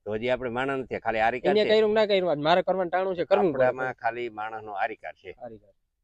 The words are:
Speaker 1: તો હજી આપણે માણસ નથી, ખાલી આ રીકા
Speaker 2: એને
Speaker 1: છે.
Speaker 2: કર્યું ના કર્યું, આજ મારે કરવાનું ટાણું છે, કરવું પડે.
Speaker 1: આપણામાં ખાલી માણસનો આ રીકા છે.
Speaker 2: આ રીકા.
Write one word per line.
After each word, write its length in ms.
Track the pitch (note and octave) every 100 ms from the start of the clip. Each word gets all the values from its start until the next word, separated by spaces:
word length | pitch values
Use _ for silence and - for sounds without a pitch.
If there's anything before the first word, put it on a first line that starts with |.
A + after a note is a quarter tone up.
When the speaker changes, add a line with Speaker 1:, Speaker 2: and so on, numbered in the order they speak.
| -
Speaker 1:
તો 60 |
હજી 180 | A2 A#2+
આપણે 200 | B2+ B2+
માણસ 300 | A#2 C3+ C3+
નથી, 200 | A#2+ G#2
ખાલી 200 | A2+ A2
આ 100 | A2
રીકા 200 | B2 -
Speaker 2:
એને 140 | G#3
Speaker 1:
છે. 60 | G#3+
Speaker 2:
કર્યું 240 | G#3+ A3
ના 120 | G#3+ G#3
કર્યું, 260 | G3 F3+
આજ 60 | D3
મારે 240 | D3 F3+
કરવાનું 280 | F3+ F#3 F3+
ટાણું 260 | F3+ F#3+ F3
છે, 100 | E3
કરવું 280 | G3 G3
પડે. 100 | C3+
Speaker 1:
આપણામાં 300 | B2+ B2+ B2+
ખાલી 360 | A#2+ A#2+ A#2 A#2+
માણસનો 420 | G#2+ G#2+ A2 G#2+
આ 140 | G2 A2+
રીકા 260 | G#2 D#2
છે. 200 | D#2 F#3+
Speaker 2:
આ 160 | D#3 B2
રીકા. 200 | A2 G2+ _ _ _